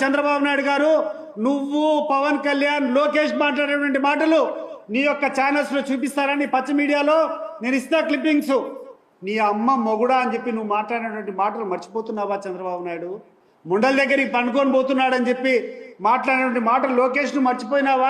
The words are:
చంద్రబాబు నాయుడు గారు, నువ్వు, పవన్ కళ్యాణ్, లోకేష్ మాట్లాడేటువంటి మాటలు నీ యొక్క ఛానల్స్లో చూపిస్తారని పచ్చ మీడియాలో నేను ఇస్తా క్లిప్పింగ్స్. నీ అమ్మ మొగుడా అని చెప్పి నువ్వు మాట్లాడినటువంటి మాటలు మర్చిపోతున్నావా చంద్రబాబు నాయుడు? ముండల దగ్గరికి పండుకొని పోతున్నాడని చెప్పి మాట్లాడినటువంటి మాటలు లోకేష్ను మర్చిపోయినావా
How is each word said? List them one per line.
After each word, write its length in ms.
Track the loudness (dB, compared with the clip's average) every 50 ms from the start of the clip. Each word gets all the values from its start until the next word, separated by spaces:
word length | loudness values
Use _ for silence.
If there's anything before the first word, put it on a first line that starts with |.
చంద్రబాబు 400 | 0 0 2 2 2 0 0 0 0
నాయుడు 200 | 0 0 0 2 2
గారు, 220 | 2 2 4 4 4 2 2 -2 -6 -10 -14 -14 -6 -2 0
నువ్వు, 360 | 0 0 0 -2 -2 0 0 2 2 2 2 2 0
పవన్ 280 | 0 0 2 0 0 0 0
కళ్యాణ్, 400 | 0 0 0 0 0 0 0 0 2 2 2
లోకేష్ 360 | 2 2 2 2 0 0 0 0
మాట్లాడేటువంటి 580 | 0 0 0 0 0 0 0 0 0 0 0 0 0 0
మాటలు 320 | 0 2 2 4 4 4 2 2 -2 -6 -10 -12 -14 -16 -10 -4
నీ 80 | -2 0
యొక్క 240 | 0 0 0 0 -2 -2 0 0
ఛానల్స్లో 420 | 0 2 2 0 0 0 -2 -2 -2 -2
చూపిస్తారని 560 | -2 -2 -2 -2 -2 -2 0 0 0 0 -2 0 0
పచ్చ 180 | -2 0 0 0 0
మీడియాలో 380 | 2 2 2 2 2 4 4 2 2 0 -2 -6 -10 -12 -10 -6
నేను 140 | -4 -2 -2 -2
ఇస్తా 180 | 0 0 0 2 2 0
క్లిప్పింగ్స్. 480 | 0 0 2 2 2 2 2 2 0 0 -2 -4 -8 -14 -16 -18 -20 -20 _ _ _ _ -6
నీ 80 | -4 -2 0 2 2
అమ్మ 240 | 0 2 2 2 2 2 2
మొగుడా 300 | 0 0 2 2 2 2 2
అని 100 | 2 0 -2
చెప్పి 160 | -4 -4 -4 -4
నువ్వు 140 | -4 -2 -2 -2
మాట్లాడినటువంటి 560 | -2 -2 -2 -4 -6 -6 -6 -8 -8 -8 -8 -4 -2
మాటలు 220 | -2 -2 -2 -4 -4 -4
మర్చిపోతున్నావా 640 | -6 -6 -6 -8 -8 -8 -6 -6 -6 -6 -4 -4 -4 -4 -6
చంద్రబాబు 380 | -8 -8 -8 -6 -6 -6 -6 -6 -8
నాయుడు? 220 | -8 -8 -8 -10 -10 -12 -14 -18 _ _ _ _ _ _ -4
ముండల 300 | -2 0 2 2 4 4 2
దగ్గరికి 300 | 2 2 2 0 0 0 0
పండుకొని 380 | -2 0 0 0 2 2 2 2
పోతున్నాడని 520 | 2 2 2 0 2 2 2 2 2 2 0
చెప్పి 240 | 0 0 0 2 2 0 0 -4 -10 -14 -16 -18 -8 -2 0 2
మాట్లాడినటువంటి 540 | 2 2 2 0 0 2 2 0 0 0 2 2
మాటలు 240 | 2 2 2 2 2 2
లోకేష్ను 420 | 2 2 2 0 -2 0 0 0 2 0
మర్చిపోయినావా 580 | 0 -2 -2 -2 0 2 2 2 2 2 2 2